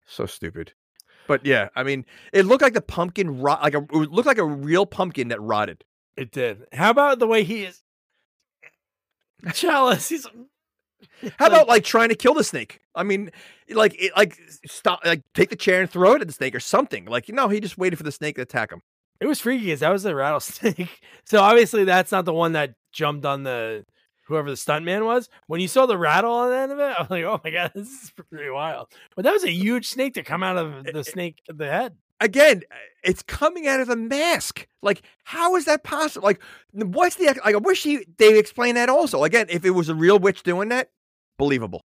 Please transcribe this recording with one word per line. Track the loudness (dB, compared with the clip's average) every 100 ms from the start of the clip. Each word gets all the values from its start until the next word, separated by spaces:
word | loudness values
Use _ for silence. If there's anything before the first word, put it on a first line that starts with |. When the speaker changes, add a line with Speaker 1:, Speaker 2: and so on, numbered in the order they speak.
| _
Speaker 1:
So | -12 -12
stupid. | -10 -14 -14 -18 _ _ _ _ _ _
But | -4 0
yeah, | 0 0 -6
I |
mean, | -6 -6 -10 -20 -2
it | 2 4
looked | 4
like | 4
the | 0
pumpkin | -6 -6 -6 -4 -4 -2
rot-, | -2 0
like | 0
a, | -2
it | -2 -2 -2
looked | 0 0
like | 2
a | 0
real | -4 -2 0 0
pumpkin | -2 -6 -4 -6
that | -6
rotted. | -4 -2 -2 -8 _ _ _ -16
Speaker 2:
It | -12
did. | -6 -6 -6 -16
How | -2 2
about | 4 2 2
the | 2
way | 2
he | 0 -6 -10
is? | -16 _ _ _ _ _ _ _ _ _ _ _ _ _ _ _ _ -10
Chalice, | -4 0 2 2 2 -2
he's | -8 -10
Speaker 1:
How | -20 -20 _ _ _ _ _ _ _
Speaker 2:
like | -16 2 6
Speaker 1:
about, | 8 8
like, | 6
trying | 4 2 4
to | 4
kill | 4
the | 4
snake? | 2 -2 -10 -16 _ -8
I |
mean, | -2 -2 -4 -16 -20 _ _
like, | 2 2 2
it, | -2 2
like, | 2 0 _ -20 -20
stop, | -6 -4 -2 0
like, | -2 -4
take | 0 0
the | 0
chair | 0 2
and | 0
throw | 4 6
it | 6
at | 2
the |
snake | -6 -6 -6
or |
something. | -2 0 0 -6 -6
Like, | -6 -4
you | -2
know, | 0
he | -2
just | -4 -4
waited | -4 -4
for |
the | -10
snake | -8 -8 -8
to |
attack | -6 -6 -6
him. | -10 _ _ _ _
Speaker 2:
It | -4
was | -2
freaky | -2 -4 -4
'cause | -2
that | 0
was | 0 -2
a | -4
rattlesnake. | -2 -4 -6 -4 -4 -4 -8 -12 _
<laughs> | -20 _
So | 4
obviously | 6 6 4 2
that's | 2 2 2
not | -2 -2
the |
one | 0 0
that | 0 -4 -6 _
jumped | -6 -4 -4 -4
on | -4
the, | -4 -6 -6 -8 -12 _ _ _ _
whoever | -6 -4
the | -8
stuntman | -4 -4 -2 -4 0
was. | -2 -4 _ _
When | -6
you | -2
saw | 2 2
the | 2
rattle | 2 2 2
on | 0 -2
the | -2
end | -4
of | -4
it, | -4 -4
I |
was | -6
like, | -6
"Oh | -4 -6
my | -6
God, | -6 -6 -8
this | -16
is | -20 -20 -20 -20
pretty | -14 -10
wild." | -8 -8 -10 -14 _ -18 -4
But | 0
that |
was | 0
a | -2
huge | -2 -2 -2 -4
snake | -6 -6 -6
to |
come | -8 -6
out | -4 -4
of | -6 -10 -12
the |
Speaker 1:
It, | -12
it | -10
Speaker 2:
snake, | -10 -10 -12 _
the | -12 -6
head. | -4 -6 _ _ _
Speaker 1:
Again, | -2 6 6 6 -2 -20 -20 _
it's | -4 -4
coming | -6 -2 -2 -2 -2
out | -2
of | -2
the | -4
mask. | -4 -2 0 -2 -4 -12 -20 _
Like, | -2 -2 _ _
how | -14 -2 0 0
is | 0
that | -2
possible? | -2 -6 -6 -2 -2
Like, | -2 -6 -20 _
what's | -8 -4 0 0 2
the, | 0 2 0
like, |
I | 0
wish | 2 0
he, | 0 -4 -6 _
they | 8 8
explained | 4 0 0 2
that | 2
also. | 2 2 2
Again, | 2 2 0
if | 0 0
it |
was | 0 0
a | 2
real | 4 6
witch | 4 -2
doing | -4 -4 -2
that, | -4 -4 _ _ _ _ _
believable. | 0 0 -4 -12